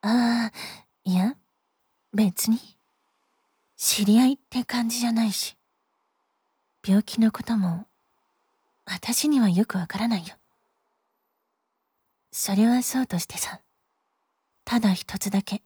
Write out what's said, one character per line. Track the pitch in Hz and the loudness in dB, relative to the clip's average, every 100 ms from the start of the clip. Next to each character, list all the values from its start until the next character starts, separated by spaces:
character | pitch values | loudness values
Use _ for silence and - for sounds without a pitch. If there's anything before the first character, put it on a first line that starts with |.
あ | 208 240 240 233 226 | 2 2 2 2 -2
あ、 | - - - _ _ | -6 -18 -18 _ _
い | - | -2
や、 | 180 196 277 _ _ _ _ _ _ _ | 0 0 -2 _ _ _ _ _ _ _
別 | 202 214 175 - | 2 2 2 0
に。 | 226 - _ _ _ _ _ _ _ _ _ _ _ | -2 -2 _ _ _ _ _ _ _ _ _ _ _
知 | - - | -4 0
り | 208 214 | 4 6
合 | 254 | 4
い | |
っ | 277 | 2
て | _ 247 | _ -8
感 | 240 247 226 | -4 -4 -4
じ | 233 | -2
じ | 240 | -2
ゃ | |
な | 226 | 0
い | 226 | 0
し、 | 190 - - _ _ _ _ _ _ _ _ _ _ _ _ - | -2 -8 -12 _ _ _ _ _ _ _ _ _ _ _ _ 0
病 | 190 | 2
気 | - - | 2 2
の | 226 | 2
こ | - | 0
と | - 226 | -4 0
も、 | 185 170 214 _ _ _ _ _ _ _ _ _ - | 0 -2 -8 _ _ _ _ _ _ _ _ _ -12
私 | 180 - 240 302 | -10 -4 -2 2
に | 285 | 4
は | 214 | 4
よ | 175 226 | 4 0
く | 190 | -2
わ | 170 | -6
か | 190 | -4
ら | 226 | -2
な | 214 | -2
い | 165 | -6
よ。 | - _ _ _ _ _ _ _ _ _ _ _ _ _ _ _ _ _ _ _ | -18 _ _ _ _ _ _ _ _ _ _ _ _ _ _ _ _ _ _ _
そ | - - | -8 -2
れ | 196 226 | 2 4
は | 247 | 2
そ | 247 262 | 0 -4
う | 254 | -2
と | 175 | -4
し | - | -6
て | - | -8
さ、 | - - _ _ _ _ _ _ _ _ _ _ | -10 -10 _ _ _ _ _ _ _ _ _ _
た | - 240 | -4 0
だ | 220 | 2
一 | 185 - 202 | 0 -2 -8
つ | 202 | -2
だ | 196 | -2
け。 | - 208 | -2 -8